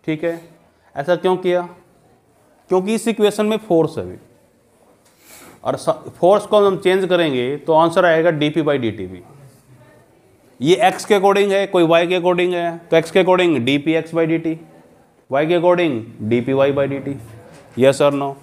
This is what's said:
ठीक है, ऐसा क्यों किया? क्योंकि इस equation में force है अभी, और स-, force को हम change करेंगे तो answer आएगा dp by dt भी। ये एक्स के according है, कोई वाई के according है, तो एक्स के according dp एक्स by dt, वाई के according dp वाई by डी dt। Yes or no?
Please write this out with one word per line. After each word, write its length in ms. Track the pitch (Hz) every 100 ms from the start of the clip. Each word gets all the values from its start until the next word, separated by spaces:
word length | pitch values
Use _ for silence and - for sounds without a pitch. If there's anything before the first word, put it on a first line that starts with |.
ठीक 200 | - 156
है, 160 | 170 165 - _ _ _ _ 139
ऐसा 200 | 147 175
क्यों 200 | 185 185
किया? 240 | 185 175 175 180 _ _ _ _ _ _ _ _ _
क्योंकि 240 | 185 190
इस 140 | 226 233
equation 380 | 220 208 202 208
में 100 | 214
force 380 | - 165 156 -
है 60 |
अभी, 120 | 90 92 _ _ _ _ _ _ _ _ _ _ _ - - -
और 120 | - 135
स-, 260 | - - - -
force 280 | 175 202 -
को 200 | 214 202
हम 100 | 190
change 300 | 185 185 185
करेंगे 480 | 180 165 127 123 147
तो 160 | -
answer 300 | 156 165 175
आएगा 260 | 180 160 170
dp 300 | 156 147 165
by 140 | 151 143
dt 280 | 117 101 92
भी। 160 | 90 - - - _ _ _ _ _ _ _ _ _ _ _
ये 140 | 139 185 185
एक्स 160 | 190
के 100 | -
according 380 | 202 196 196 202
है, 140 | 196 196
कोई 200 | 185 160
वाई 200 | 170 175
के 120 | 180
according 340 | 175 180 180
है, 220 | 175 170 170
तो 160 | - 165
एक्स 140 | 160
के 120 | 190
according 340 | 180 180 175 139
dp 280 | 117 143 147
एक्स 200 | 160 160
by 120 | 165 160
dt, 320 | 165 165 160 - - _ _ _ _ _
वाई 160 | 135 156
के 120 | 175
according 420 | 175 180 170 117 113 - 110
dp 240 | 120 120
वाई 200 | 135 139
by 140 | 139 139
डी 100 | 139
dt। 140 | 131 139 - - - - - -
Yes 220 | 131 139
or 120 | 143
no? 200 | 139 139 139